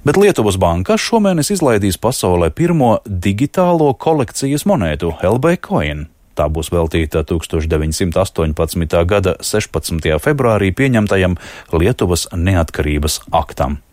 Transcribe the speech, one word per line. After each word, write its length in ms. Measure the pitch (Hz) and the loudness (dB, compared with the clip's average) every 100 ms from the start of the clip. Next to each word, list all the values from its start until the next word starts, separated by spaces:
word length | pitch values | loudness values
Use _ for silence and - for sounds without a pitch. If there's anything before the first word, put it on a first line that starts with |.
Bet 160 | 143 156 | 2 4
Lietuvas 400 | 202 156 107 95 | 4 4 0 2
banka 400 | 90 85 92 220 | 2 0 0 -2
šomēnes 560 | - 233 202 170 143 | 2 2 2 0 0
izlaidīs 480 | 196 147 107 98 87 | 0 2 2 2 0
pasaulē 480 | 110 - 98 90 85 | -2 0 0 2 0
pirmo 400 | - 175 165 123 107 | 0 0 2 2 2
digitālo 880 | - 95 101 101 147 - 180 170 147 | -2 -4 -2 0 0 2 2 4 2
kolekcijas 720 | - - 156 113 - 139 147 | 2 0 0 -2 -4 -2 0
monētu 480 | 202 180 85 73 85 80 | 0 0 0 -2 -4 -2
L 160 | 90 120 | 0 2
B 220 | 160 180 | 2 0
Coin. 460 | - 170 73 76 73 _ _ | -2 -2 -2 -6 -12 _ _
Tā 140 | - 76 | -4 -2
būs 160 | 78 76 | -2 -2
veltīta 540 | 85 80 85 80 80 | -2 0 -2 -2 -2
tūkstoš 460 | 76 85 - 82 78 | -2 -4 -2 -4 -2
deviņsimt 460 | 80 78 - 95 90 | -2 -2 -2 -2 0
astoņpadsmitā 880 | 95 - 80 78 82 90 80 87 85 | -2 0 -2 0 -2 -2 0 0 2
gada 300 | 101 95 - | 2 0 -2
sešpadsmitajā 760 | - 107 - 82 - 82 80 78 | -4 -4 -2 -6 -4 -4 -2 0
februārī 540 | 143 147 123 104 98 | 0 0 2 2 0
pieņemtajam 600 | 87 135 117 104 98 90 87 - - - | 0 2 2 2 2 2 -2 -8 -20 -4
Lietuvas 540 | 80 90 - 90 87 - | 0 0 0 0 0 -2
neatkarības 880 | 87 87 92 76 - 76 73 - - - | -2 0 2 0 -2 -2 -2 -2 -4 -2
aktam. 460 | 80 - - 67 71 _ | -2 -2 -4 -4 -4 _